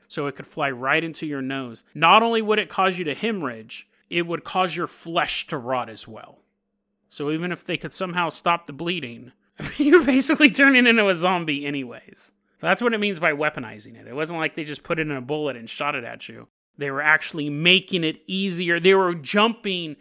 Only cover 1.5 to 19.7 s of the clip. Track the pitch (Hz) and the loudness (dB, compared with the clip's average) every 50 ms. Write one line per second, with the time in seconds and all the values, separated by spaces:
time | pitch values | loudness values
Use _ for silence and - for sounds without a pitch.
1.5 | 135 135 131 120 113 - - _ - 151 160 165 190 220 226 233 233 220 214 208 | -6 -8 -8 -10 -14 -16 -20 _ -2 2 6 6 8 8 6 4 2 0 0 2
2.5 | 214 214 185 - - - 185 190 180 175 180 151 135 - - 233 220 190 151 127 | 0 0 0 -2 0 0 2 2 0 0 -4 -4 -4 -4 -4 -4 -4 -4 -6 -6
3.5 | 117 113 113 117 - - - _ _ _ _ _ - 170 170 170 170 156 - - | -8 -10 -14 -16 -16 -18 -18 _ _ _ _ _ -4 -4 -2 -2 -4 -6 -6 -4
4.5 | - 185 185 175 151 175 170 135 - - - 165 165 175 147 - - - - - | -2 -2 0 0 -2 -4 -6 -6 -8 -10 -12 -4 -2 -2 0 0 -2 -4 -4 -4
5.5 | 170 139 117 123 131 123 117 - 110 101 - 117 110 107 - - - _ _ _ | -6 -6 -4 -2 -2 -2 -4 -6 -10 -14 -16 -16 -16 -18 -18 -20 -20 _ _ _
6.5 | _ _ _ _ _ _ _ _ _ _ _ _ - - 143 147 156 160 175 180 | _ _ _ _ _ _ _ _ _ _ _ _ -10 -6 -4 -2 -2 -2 -2 -4
7.5 | 170 - - - 170 - - 151 - - 190 180 170 180 175 156 - - - 175 | -6 -6 -4 -4 -4 -4 -4 -6 -6 -4 -4 -4 -2 -2 -2 -2 -4 -2 0 0
8.5 | 175 170 - - 143 131 170 170 185 170 139 117 117 113 123 - - _ _ _ | 0 0 -2 -8 -12 -8 -6 -4 -4 -4 -6 -10 -12 -16 -18 -20 -20 _ _ _
9.5 | _ - - - - - 285 285 302 359 262 254 254 269 - - 311 - 302 233 | _ -12 -10 -6 -2 0 6 8 8 8 8 6 4 4 4 4 6 6 6 6
10.5 | 180 - 277 277 269 247 247 240 226 226 208 196 185 160 170 180 190 175 165 156 | 6 6 6 6 6 6 6 6 6 6 4 4 2 2 2 0 0 0 -2 -4
11.5 | 143 143 147 143 147 139 127 117 117 - - - - - - _ _ _ _ _ | -4 -4 -4 -6 -6 -6 -8 -10 -12 -16 -20 -20 -20 -20 -20 _ _ _ _ _
12.5 | _ _ - 165 185 - 233 247 226 214 208 208 190 156 170 160 151 143 151 151 | _ _ -2 -2 0 0 0 0 0 0 -2 -2 -2 0 0 0 0 0 -2 -2
13.5 | - 147 123 110 110 107 104 117 113 110 107 110 120 143 160 156 175 160 156 156 | -2 -4 -8 -10 -12 -16 -18 -20 -20 -20 -18 -12 -8 -6 -6 -6 -4 -4 -4 -4
14.5 | - 170 151 147 143 - - - 170 160 156 151 143 131 123 131 151 151 151 143 | -4 -6 -8 -8 -10 -10 -6 -4 -4 -4 -2 -4 -6 -6 -6 -6 -4 -4 -4 -4
15.5 | 123 117 113 117 - - 147 147 147 135 - 120 117 113 - - 113 117 117 - | -6 -8 -10 -12 -8 -6 -4 -4 -4 -6 -8 -10 -12 -14 -16 -18 -18 -18 -20 -20
16.5 | _ _ _ _ _ - 143 139 135 139 151 151 156 151 - - - 160 147 147 | _ _ _ _ _ -8 -8 -6 -4 0 4 4 4 4 2 -2 -6 -6 -6 -4
17.5 | 143 147 165 175 185 190 185 - 190 175 160 156 160 - _ - 185 190 196 196 | -4 0 4 4 4 4 2 0 -2 0 0 -2 -2 -6 _ -6 -4 -2 -2 -2
18.5 | 175 170 185 170 170 170 165 190 196 190 190 175 175 165 135 - - 208 214 233 | -2 -2 0 0 0 4 6 6 6 6 4 2 0 -4 -6 -2 2 2 2 2
19.5 | 220 233 - 202 | 2 -2 -6 -6